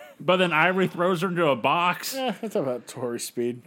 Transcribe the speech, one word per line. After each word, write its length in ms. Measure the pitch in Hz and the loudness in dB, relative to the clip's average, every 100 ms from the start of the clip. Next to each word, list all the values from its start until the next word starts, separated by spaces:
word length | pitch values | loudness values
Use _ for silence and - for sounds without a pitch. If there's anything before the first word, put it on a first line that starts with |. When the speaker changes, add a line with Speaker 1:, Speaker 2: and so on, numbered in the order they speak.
Speaker 1:
<laughs> 160 | - - | -20 -8
but 160 | 151 185 | 2 2
then 160 | 180 | 4
Ivory 360 | 156 170 185 180 | 4 4 4 0
throws 340 | - 180 180 | 0 0 0
her 80 | 190 | 0
into 180 | 175 160 | 2 2
a 80 | 123 | 2
box. 600 | 135 165 175 170 - 269 | 2 2 2 -2 -4 -6
Speaker 2:
Eh, 180 | 262 180 | -4 -4
that's 160 | 220 208 | -4 -4
about 300 | 135 123 - | -2 -4 -8
Tori's 360 | - 123 120 | -8 -6 -6
speed. 380 | - - 120 123 | -8 -4 -4 -4